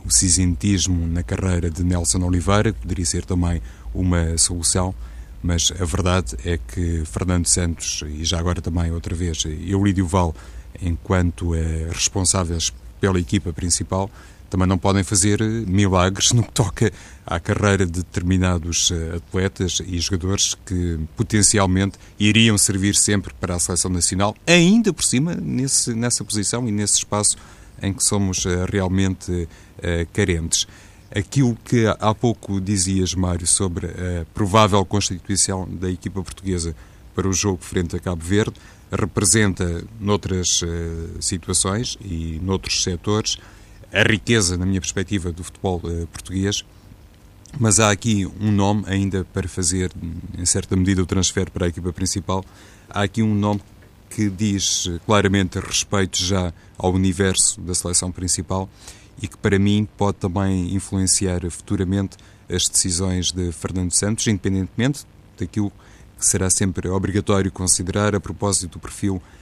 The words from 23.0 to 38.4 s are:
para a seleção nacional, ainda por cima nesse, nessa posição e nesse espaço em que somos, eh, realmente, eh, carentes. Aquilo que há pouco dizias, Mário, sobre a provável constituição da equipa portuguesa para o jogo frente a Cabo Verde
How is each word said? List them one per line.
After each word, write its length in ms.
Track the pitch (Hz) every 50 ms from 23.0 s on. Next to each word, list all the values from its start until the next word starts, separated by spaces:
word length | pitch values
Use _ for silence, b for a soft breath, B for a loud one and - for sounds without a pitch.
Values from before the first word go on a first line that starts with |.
| - - 104 98 90 - -
para 220 | - - 90 90
a 40 | 90
seleção 300 | - - 92 - - 95
nacional, 460 | 90 87 - - 95 90 101 104 107 - -
ainda 460 | 165 170 175 170 180 214 233 220 208
por 140 | 156 - -
cima 280 | - - 127 151 175 170
nesse, 600 | - - 147 127 123 131 135 - - - 127 113
nessa 300 | 113 120 120 - - 110
posição 420 | 107 107 107 98 - - 120 127
e 40 | 113
nesse 240 | 104 104 104 98 -
espaço 420 | - - - 104 104 104 - - - B B B B B B B B
em 120 | - 98 92
que 100 | - -
somos, 420 | - 107 101 101 95 92 - -
eh, 200 | 95 90 90 92 92
realmente, 800 | 101 98 95 90 92 95 98 95 92 - - - 87 87 85 80 B B B B B B
eh, 260 | - 87 85 85 85 - -
carentes. 520 | - 101 92 87 80 82 85 - - - - B B B B B B B B -
Aquilo 420 | 104 98 - - 139 135 120 113 110 -
que 200 | - 131 117 113 104 - -
há 160 | 107 107 107
pouco 440 | - - 120 110 - - - 98 98
dizias, 520 | 92 95 104 95 90 98 95 95 92 87 87
Mário, 320 | 87 90 90 87 85 87
sobre 420 | 85 - - 101 92 85 85 87
a 380 | 85 - 85 90 90 90 85 82 - -
provável 500 | - 107 92 95 110 107 98 98 101 92
constituição 840 | - - 101 - - 98 82 - - 98 90 - - 95 92 90 98
da 200 | 92 85 90 92
equipa 320 | 92 90 - 98 90 98 85
portuguesa 520 | - - - - 95 90 87 82 82 78 B B B B B B B -
para 140 | - 92
o 60 | 95 92
jogo 260 | - - 101 92 87
frente 340 | - - - 95 87 80 -
a 40 | 87
Cabo 240 | - 95 90 80 80
Verde 320 | 87 101 101